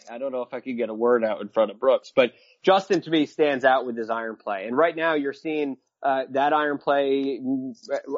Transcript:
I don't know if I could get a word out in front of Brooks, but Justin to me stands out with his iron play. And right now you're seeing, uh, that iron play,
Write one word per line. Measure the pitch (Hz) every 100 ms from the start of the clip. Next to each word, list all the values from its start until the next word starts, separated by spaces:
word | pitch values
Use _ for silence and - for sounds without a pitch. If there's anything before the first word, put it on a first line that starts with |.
| -
I | 120
don't | 135
know | 127
if | 123
I | 127
could | 131 117
get | 110
a |
word | 107 117 120
out | 110 104
in | 104
front | 113 104
of | 98
Brooks, | 131 120 -
but | - 123 - _ _
Justin | - 190 190 165
to | 156
me | 160
stands | 143 - 147 131
out | 131 131 127
with | 117
his | 110
iron | 113 113 107
play. | - 98 107
And | 127
right | 170
now | 160 165
you're | 156 139
seeing, | - 160 151 143 127 _ _
uh, | 139 135 131
that | 131 143
iron | 151 147 143
play, | - 143 139 139 139 123 131 135 131 117 - 135 139